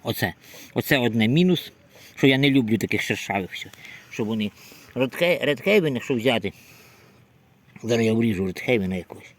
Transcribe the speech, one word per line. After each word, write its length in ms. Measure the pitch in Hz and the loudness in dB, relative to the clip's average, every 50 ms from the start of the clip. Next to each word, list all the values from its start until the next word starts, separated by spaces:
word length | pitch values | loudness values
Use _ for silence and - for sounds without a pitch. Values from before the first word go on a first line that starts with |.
| _ | _
Оце, 300 | 120 - - - 92 - _ - - - - - - - | -6 -4 0 0 0 0 _ -18 -20 -20 -20 -20 -8 -6
оце 240 | - 117 - - 135 | -6 0 2 2 2
одне 300 | 120 117 107 117 110 110 | 2 2 2 2 2 2
мінус, 440 | 127 160 180 185 180 - - - _ _ _ _ _ - - - - | 4 4 4 4 2 0 -2 -12 _ _ _ _ _ -20 -20 -20 -6
що 120 | - - 139 | 2 4 4
я 100 | 135 131 | 6 6
не 120 | 139 143 | 4 4
люблю 280 | 135 139 120 107 110 107 | 4 4 2 2 0 0
таких 240 | - 98 - 101 | 0 -2 -4 -4
шершавих, 540 | - - 110 - - - 98 101 92 87 - | -2 -4 -4 -6 -4 -4 -4 -4 -4 -4 -10
що, 140 | - - - - - - - - - - - | -16 -16 -16 -20 -20 -20 -20 -20 -20 -20 -16
щоб 160 | - - 117 104 | -8 -6 -4 -4
вони. 240 | 113 110 107 104 - - - - - - - - - | -2 -2 -4 -6 -6 -12 -20 -20 -20 -20 -20 -12 -4
Редхей-, 500 | 123 131 127 - - 170 175 175 - - | -4 -4 -4 -2 -2 0 0 0 0 0
Редхейвен, 480 | 135 147 - - 190 208 214 170 151 131 | -2 -2 -2 0 2 2 4 2 2 -2
якщо 220 | 117 - - 139 | -4 -4 -2 -2
взяти, 380 | 120 110 131 120 110 92 98 - - - - - - - - - _ - _ _ _ _ _ _ _ _ _ _ _ _ _ _ - - | 0 2 0 0 0 -2 -6 -10 -10 -20 -20 -20 -20 -20 -20 -20 _ -20 _ _ _ _ _ _ _ _ _ _ _ _ _ _ -12 -4
зараз 220 | 113 117 117 113 | -2 0 2 2
я 80 | 110 110 | 2 2
вріжу 320 | 113 117 117 104 90 95 | 2 2 0 0 -2 -2
Редхейвена 500 | 95 90 - - - 127 113 95 90 92 | -4 -4 -6 -2 0 0 2 2 -2 -4
якось. 380 | 92 85 _ - - - - - | -6 -6 _ -16 -20 -20 -20 -20